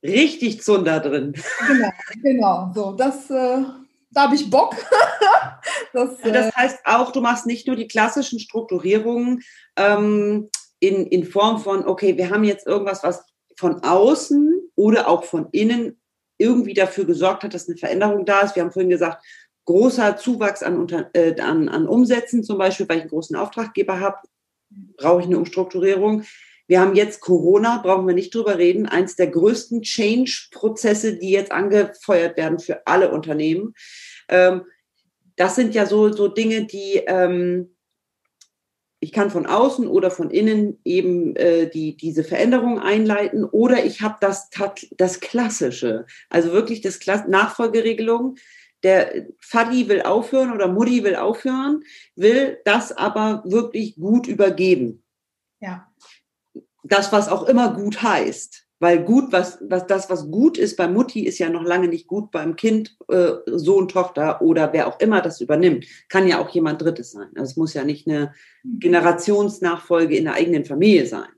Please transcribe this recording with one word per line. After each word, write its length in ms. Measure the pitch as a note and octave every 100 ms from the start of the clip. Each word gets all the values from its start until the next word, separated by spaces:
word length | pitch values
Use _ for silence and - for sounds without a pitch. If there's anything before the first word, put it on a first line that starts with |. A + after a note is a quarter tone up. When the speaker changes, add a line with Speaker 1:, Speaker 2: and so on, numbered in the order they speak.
Speaker 1:
Richtig 600 | C#3+ G#3 D4+ - A#3 G#3+
Zunder 380 | - G3+ E3+ D#3+
drin. 320 | C#3+ C#3+ C#3 C#3+ - -
Speaker 2:
Genau, 320 | B3+ C4 G#3 - - A3+
genau. 500 | C#4 B3+ G3+ F3+ F#3
So, 180 | F3+ G3
das, 360 | F#3+ C4+ C4+ -
äh, 320 | C4 B3+ C4 C4+ - - _ _
da 120 | C#4
hab 100 | C#4
ich 180 | D4 -
Bock. 260 | C4 - -
<laughs> 40 | - G#4 - - G#4+ - - - - - A#4
Das, 180 | B3 C4 -
Speaker 1:
Und 100 | A3
das 160 | A#3+ A3+
Speaker 2:
äh, 40 |
Speaker 1:
heißt 260 | B3 C4 -
auch, 260 | - A#3+ B3+
du 100 | C#4
machst 260 | A#3 A#3+ A#3
nicht 200 | A#3 -
nur 80 |
die 140 | B3 A3
klassischen 500 | A3 A3+ C#4+ C4+ A#3
Strukturierungen, 1040 | - A3 A3+ F3+ F#3 G#3+ A3 A#3+ A#3+ B3 - - _ -
ähm, 720 | G3+ G#3 G#3 G#3 G#3 G#3+ G#3+ - - _
in, 280 | F#3+ G3 F3+
in 180 | F3+
Form 340 | D#3+ G3 G#3+ A3
von, 260 | G3 G3
okay, 320 | - F3+ G3+ D#3+
wir 140 | F3+
haben 140 | G#3
jetzt 220 | G#3+ G3 -
irgendwas, 360 | G3+ G3 F#3+
was 220 | E3+ F3 _ _ _ -
von 260 | F3 D3
außen 720 | C3+ F3+ A3 D4+ - C#4+ D4 F4+ F#4 -
oder 320 | G#3 A3 -
auch 160 | E3+
von 240 | - E3 -
innen 500 | - G#3+ A#3+ A3+ - _ _ _ _
irgendwie 360 | G#3+ B3 G#3
dafür 320 | G3 F#3+ G3+ F3
gesorgt 360 | D#3 F#3 F#3+
hat, 120 | G#3
dass 140 | F3 -
eine 80 | E3+
Veränderung 480 | - F3+ G#3 G#3
da 160 | F#3 G3
ist. 140 | G3+
Wir 80 | F#3
haben 80 | F3
vorhin 180 | F#3 F#3
gesagt, 360 | E3+ E3+ - _ - _ _ -
großer 500 | F3 B3 A#3+ G#3+ G3+
Zuwachs 460 | - A3+ G#3 G3
an 160 | - F3
Unter-, 320 | F3 E3+ -
äh, 260 | F3 E3 E3
an, 280 | - D#3+ D3+
an 200 | - D#3+
Umsätzen 560 | A#3 B3 A#3+ A#3+ A#3+
zum 120 | G#3+ G3
Beispiel, 320 | F#3+ F#3 F#3
weil 100 | E3
ich 40 |
einen 80 | D#3+
großen 260 | D#3 E3 -
Auftraggeber 640 | G3+ - A3 - G3 F#3
habe, 180 | G3 G3 _ _ _ _ _ - - -
brauche 240 | D3 F3
ich 60 | F3
eine 120 | E3
Umstrukturierung. 840 | E3+ - F#3 F#3 F#3+ G3 G#3 G#3+ G#3+ - - _ _
Wir 120 | F3+
haben 140 | F#3+
jetzt 260 | G3 G#3 -
Corona, 580 | - F3+ D#3+ G3+ A3+ A#3
brauchen 280 | F#3 F#3+ F#3
wir 80 |
nicht 200 | F3+ -
drüber 240 | A3+ G#3 F#3
reden, 280 | F3 F#3+ G#3+
eins 300 | E3+ F#3+ -
der 100 | F3
größten 560 | E3+ G3 A#3 - A#3
Change-Prozesse, 1400 | A3 - G#3 A#3 B3+ - - - A3 A3 A3+ G#3+ A3 F3
die 120 | F#3+
jetzt 220 | G3 G3
angefeuert 840 | - G3+ G#3 G3+ - - F3+ E3+ E3
werden 240 | D#3+ E3
für 260 | - - -
alle 240 | F3 F#3
Unternehmen. 640 | D3+ D#3+ D3+ D#3 E3 A3 - - - - - -
Ähm, 340 | F3+ F#3 F#3 F3+ _ _ _ _ _ _ -
das 200 | F#3 -
sind 180 | A#3
ja 120 | G#3+ G3
so, 260 | G#3 G#3+
so 160 | G#3 G3+
Dinge, 360 | A3 A3 A3 G#3+
die, 360 | G3 G3 G3 -
ähm, 680 | F#3 F3+ F3+ F3+ F3+ F3+ _ _ _ _ _ _ _ _ _ _ _ _ _
ich 120 | D#3
kann 180 | A3 G#3
von 160 | F3+ -
außen 400 | G3 C4+ C4+ A3+
oder 240 | F#3+ F3+
von 200 | F3+ E3
innen 480 | F3+ A3 G#3+ G#3 -
eben, 500 | - F3 F#3 F3 E3+ -
äh, 340 | E3+ E3+ E3
die, 260 | D#3+ D#3 D3+
diese 260 | D#3+ D#3+
Veränderung 560 | D#3 - A3+ B3+ A#3 A3+
einleiten 680 | - G#3+ G#3+ G#3 G#3 G#3+
oder 380 | - G#3+ A#3+ B3+
ich 200 | - -
hab 180 | G#3+ -
das 300 | G3 G3 -
tat-, 360 | - G3+ - - -
das 220 | F#3 F#3
Klassische, 840 | - A#3+ A#3 - C#3 B2 B2 A2+ A#2 - _
also 240 | E3+ E3+
wirklich 300 | F#3 A3 A3
das 180 | G3 F#3
Kla-, 260 | - G#3 -
Nachfolgeregelung. 1080 | G3 A3 - A3+ A3+ A3+ A3 A3+ A#3 C4 C4 _ - _ _
Der 460 | F#3+ F#3 - - - -
Vati 480 | - A#3+ A#3 B3+ A#3
will 140 | G3
aufhören 500 | - G#3+ A3+ C4+ B3+
oder 160 | A3 F#3
Mutti 340 | F#3 A#3+ B3
will 140 | G3+ F3+
aufhören, 640 | G3+ A3+ C4+ C4 C#4 D4+ - - - -
will 420 | G3+ B3 C4+ - -
das 260 | A3 -
aber 500 | - G#3 G#3+ G#3+ G#3+ F#3
wirklich 500 | G#3+ A3+ A3 G#3+ -
gut 300 | F#3 A#3 B3
übergeben. 760 | G#3 G3 F3 F#3 E3 A#2+ G#2+ _ _ _ _ _ _
Speaker 2:
Ja. 260 | G3 F3+ _ _ _ _ _ _ _ - _ _
Speaker 1:
Das, 260 | - G3+ G3+
was 160 | G#3 G3+
auch 160 | F#3
immer 280 | - B3 A#3
gut 300 | - G3+ G#3
heißt. 640 | A3+ E3+ - - - - _ _
Weil 220 | E3+ E3+
gut, 260 | F3 B3 C4
was, 280 | F#3 F3+ - -
was, 180 | F3+ F3+
das, 220 | F#3+ F#3+
was 220 | F3+ D3
gut 260 | F3+ D4+ -
ist 200 | G#3 -
bei 120 | F3
Mutti, 380 | F#3+ B3+ A3 -
ist 120 | -
ja 120 | E3
noch 140 | E3+
lange 240 | E3+ F3 F3
nicht 180 | E3 -
gut 240 | G3+ G#3+
beim 260 | E3 D#3 E3
Kind, 400 | A3+ A3 A3 _ -
äh, 240 | F#3 F3 -
Sohn, 440 | - E3+ D#3 G3 F#3
Tochter 520 | F#3+ F3+ - D#3 -
oder 320 | E3 E3 D#3
wer 160 | D#3+ -
auch 100 | -
immer 200 | A3 G3+
das 220 | F3 -
übernimmt. 420 | A#2+ D3+ F3+ C#3 - - _
Kann 180 | F#3+ F#3+
ja 120 | D#3+
auch 100 | -
jemand 320 | E3+ D#3 D#3+
Drittes 300 | D#3+ E3 A#2+
sein. 180 | G2+ G2+ -
Also 140 | C3
es 60 | D3
muss 160 | D#3+
ja 100 | D3
nicht 240 | C#3 D3 -
eine 240 | D3+ D3 - _ _
Speaker 2:
Mhm. 160 | C4 A3+
Speaker 1:
Generationsnachfolge 1400 | F3 F3 E3+ E3+ - G#3 G3+ - F3+ E3+ - E3+ E3 -
in 80 |
der 100 | D#3
eigenen 300 | - E3 F3
Familie 400 | - C#3+ G3+ F#3
sein. 240 | A#2+ - -